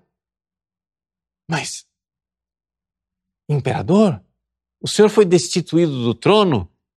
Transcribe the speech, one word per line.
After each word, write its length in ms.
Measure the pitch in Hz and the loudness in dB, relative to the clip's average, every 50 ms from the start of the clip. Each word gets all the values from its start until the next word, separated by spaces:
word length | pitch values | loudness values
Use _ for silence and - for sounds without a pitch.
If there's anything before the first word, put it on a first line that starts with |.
| _ _ _ _ _ _ _ _ _ _ _ _ _ _ _ _ _ _ _ _ _ _ _ _ _ _ _ _ _ - | _ _ _ _ _ _ _ _ _ _ _ _ _ _ _ _ _ _ _ _ _ _ _ _ _ _ _ _ _ -10
"Mas, 380 | 165 151 135 - - - - _ _ _ _ _ _ _ _ _ _ _ _ _ _ _ _ _ _ _ _ _ _ _ _ _ _ _ _ _ _ _ _ - | -8 -8 -8 -10 -14 -16 -18 _ _ _ _ _ _ _ _ _ _ _ _ _ _ _ _ _ _ _ _ _ _ _ _ _ _ _ _ _ _ _ _ -6
imperador, 720 | 147 143 123 131 - - 101 101 170 208 220 202 143 98 - _ _ _ _ _ _ _ _ _ _ _ | -6 -4 -4 -4 -6 -6 -4 0 2 2 2 2 0 -4 -10 _ _ _ _ _ _ _ _ _ _ _
o 80 | - 143 | -12 -4
senhor 200 | - - 208 208 | 0 2 2 4
foi 160 | 208 220 208 | 4 4 2
destituído 800 | 180 175 175 - - - 185 160 - - 165 175 160 139 127 120 | 4 4 0 0 0 -4 -6 -4 -2 0 0 0 0 -2 -4 -4
do 120 | 117 113 | -4 -4
trono 540 | - - 156 196 214 208 185 147 107 92 - _ _ _ _ _ | -2 0 2 2 4 2 2 0 -2 -4 -6 _ _ _ _ _